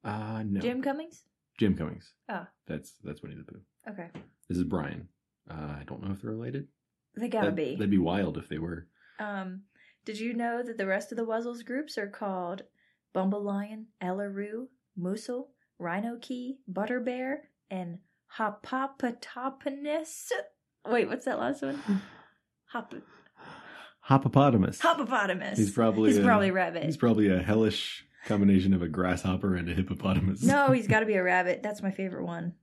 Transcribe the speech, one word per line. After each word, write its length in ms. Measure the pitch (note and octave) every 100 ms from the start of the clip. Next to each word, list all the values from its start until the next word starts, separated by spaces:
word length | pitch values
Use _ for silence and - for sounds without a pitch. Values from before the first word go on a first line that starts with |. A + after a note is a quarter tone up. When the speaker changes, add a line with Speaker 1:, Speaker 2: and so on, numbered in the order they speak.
Speaker 1:
Uh, 400 | G#2+ G#2+ A2 A2 G#2+
no. 140 | G2
Speaker 2:
Jim 220 | A#3+ B3+
Cummings? 420 | C#4 D4 E4 - _ _ _ -
Speaker 1:
Jim 180 | - F2+
Cummings. 340 | D#2 - - _ -
Speaker 2:
Oh. 180 | F3+ F3+ _ -
Speaker 1:
That's, 280 | D2+ - _ -
that's 180 | C#2
Winnie 120 | - C#2+
the 80 | C2+
Pooh. 120 | - _ _ -
Speaker 2:
Okay. 200 | G3 E3+ - - _ _
Speaker 1:
This 80 | F2+
is 80 | F#2
Brian. 420 | F#2 C#2+ - - _ _ _ -
Uh, 40 | D#2 D2+ D2
I 40 | C#2+
don't 160 | - G2
know 60 |
if 100 | G2
they're 100 | A2+
related. 360 | A2 A#2+ C3+ C#3+ _ _ _ _ -
Speaker 2:
They 140 | A3+
gotta 180 | A3 F#3
Speaker 1:
That, 80 | E3
Speaker 2:
be. 200 | C#3+ E3
Speaker 1:
that'd 140 | G2+
be 80 | G2
wild 400 | E2 F#2+ F2+ -
if 120 | -
they 80 | D#2
were. 300 | E2+ E2+ E2+ _ _ -
Speaker 2:
Um, 440 | G#3 G3 F#3 F#3 G3+ _ _ _
did 160 | - G#3+
you 140 | A#3
know 280 | A#3 A#3 A#3
that 160 | B3 A3
the 100 | F#3+
rest 260 | G3 -
of 40 | A#3
the 80 | A3+
Wuzzles 380 | A3+ A#3+ A#3+ A3+
groups 320 | B3+ D4+ -
are 100 | G3+
called 560 | - G#3 F#3+ F3 F#3 - _ _ _ _
Bumble 280 | F#3 F#3+ G3+
Lion, 440 | G3+ G3+ G#3 A3 A3 _
Ellaroo, 640 | F3+ F#3+ G3+ G3 G#3 A3 B3+ _ _ G3
Moosel, 480 | F3+ G#3+ - B3 C#4 _ _ _
Rhino 380 | E3+ F#3 A#3 A#3+
Key, 360 | - B3+ B3 C4+ -
Butter 320 | F#3 A3 B3
Bear, 500 | A#3 B3 C4 D4 - _ _
and 300 | F#3+ F3 E3+ _ _ _ - G#3+ G#3 - C4 C#4 C4+
Hopopotaponus? 1300 | B3 A#3+ - B3 B3+ - D4 C#4 D4 D#4 D#4+ - - B4 D5+ _ _ _ -
Wait, 200 | A#3 A3
what's 180 | C4 -
that 140 | -
last 220 | A#3+ C#4
one? 180 | C4+ C#4+ G#3
Speaker 1:
<laughs> 160 | G3 - - - _ _ _ _
Speaker 2:
Hop- 220 | A#3+ - - - - _ _ - - - - - _
Speaker 1:
Hoppopotamus. 760 | - C3+ B2+ - C#3+ A2+ F#2 G2
Speaker 2:
Hoppopotamus. 760 | E4+ D#4 A3+ B3 G3+ F#3 C#3 -
Speaker 1:
He's 140 | G#2
probably 380 | - - G#2+ A2
Speaker 2:
He's 80 | -
Speaker 1:
a, 40 |
Speaker 2:
probably 260 | - G#3+ F#3+
a 40 |
rabbit. 300 | F#3 F3 E3+
Speaker 1:
he's 140 | D#3+ D3
probably 320 | A#2+ G#2+ G2+
a 100 | F2+
hellish 640 | F2+ G#2+ A2 G#2 - - - _ -
combination 480 | G#2 G2+ G2 F#2+
of 80 | F#2
a 60 | F2
grasshopper 680 | D#2 F2+ F#2 F#2+ F#2 G2 F2+
and 140 | E2+
a 40 |
hippopotamus. 680 | F2 F#2+ - F#3+ F#3+ - G3
Speaker 2:
No, 280 | - C#4+ C4+
he's 160 | C4 G#3
gotta 180 | A3 A3
be 100 | G3
a 80 |
rabbit. 380 | F3+ F3+ F3+ -
That's 180 | G#3 G#3
my 80 | G3
favorite 340 | G3 F#3+ - F3
one. 280 | E3+ E3+ -